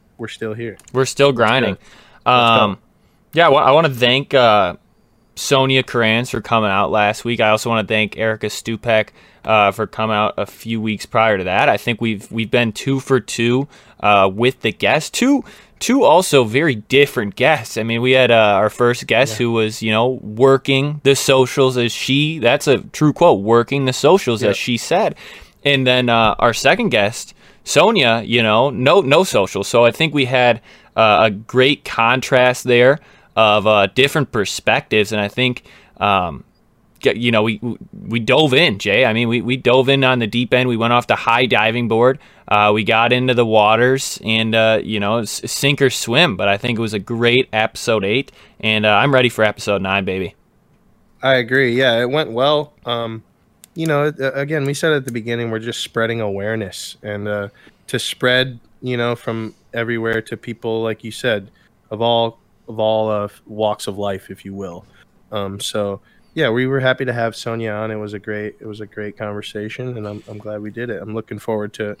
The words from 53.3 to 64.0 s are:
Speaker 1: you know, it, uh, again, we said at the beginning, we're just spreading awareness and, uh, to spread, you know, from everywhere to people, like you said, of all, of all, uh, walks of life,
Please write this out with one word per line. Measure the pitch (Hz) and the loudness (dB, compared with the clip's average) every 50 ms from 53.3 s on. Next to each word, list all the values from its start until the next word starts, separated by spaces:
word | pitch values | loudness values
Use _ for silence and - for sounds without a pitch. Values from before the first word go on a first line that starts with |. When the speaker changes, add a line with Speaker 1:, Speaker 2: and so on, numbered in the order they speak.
| _ _ _ _ _ _ - _ _ | _ _ _ _ _ _ -20 _ _
Speaker 1:
you | 165 160 | -8 -4
know, | 160 147 143 147 | -2 -2 0 -2
it, | 151 143 - | -2 -4 -4
uh, | 135 135 131 | -6 -6 -4
again, | 139 143 143 160 151 135 | -6 -6 -6 -4 -4 -4
we | 139 143 | -4 -4
said | 143 - 160 151 | -2 -2 0 0
at | 143 131 | -2 -2
the | 127 117 | -6 -8
beginning, | 120 107 120 120 120 120 113 110 | -8 -6 -6 -6 -6 -4 -6 -6
we're | 110 | -6
just | 113 120 117 - | -8 -8 -10 -10
spreading | - - - 117 113 113 117 117 | -12 -8 -4 -4 -2 -2 -2 -4
awareness | 110 104 98 98 98 107 113 110 104 92 - - - - - - - | -4 -6 -6 -6 -6 -6 -4 -6 -6 -8 -10 -14 -16 -16 -18 -14 -12
and, | 104 104 101 104 104 | -10 -10 -8 -6 -6
uh, | 104 104 101 101 - _ _ - _ _ _ | -6 -6 -6 -8 -12 _ _ -20 _ _ _
to | - - 113 | -8 -8 -8
spread, | - - - - 131 123 127 127 127 131 120 117 _ _ _ _ - | -6 -8 -6 -2 0 0 2 2 0 -2 -6 -14 _ _ _ _ -8
you | 127 123 | -6 -4
know, | 120 120 120 120 | -4 -2 -4 -4
from | - - 117 113 113 110 107 - _ _ _ - | -6 -6 -8 -6 -6 -8 -10 -12 _ _ _ -8
everywhere | 117 117 117 120 113 113 113 113 113 | -6 -6 -4 -4 -4 -4 -4 -4 -4
to | 110 - 117 | -6 -8 -12
people, | 107 - 123 110 - - 117 113 113 113 | -12 -12 -14 -14 -8 -6 -6 -4 -4 -4
like | 113 110 - - | -6 -6 -8 -12
you | 110 - | -14 -12
said, | - - 123 110 104 98 - _ _ _ _ _ _ _ _ 110 | -6 -4 -2 -2 -2 -4 -10 _ _ _ _ _ _ _ _ -6
of | 104 117 | -2 0
all, | 117 120 117 117 117 113 _ _ _ _ _ _ - | 0 2 2 0 -2 -4 _ _ _ _ _ _ -14
of | 110 110 | -6 -2
all, | 107 110 110 110 110 110 | -2 0 0 0 0 -2
uh, | 107 104 104 101 - _ _ | -2 -4 -4 -8 -10 _ _
walks | - 107 107 110 107 104 - - | -16 -6 -4 -2 -2 -2 -4 -8
of | - 98 | -10 -8
life, | 101 | -6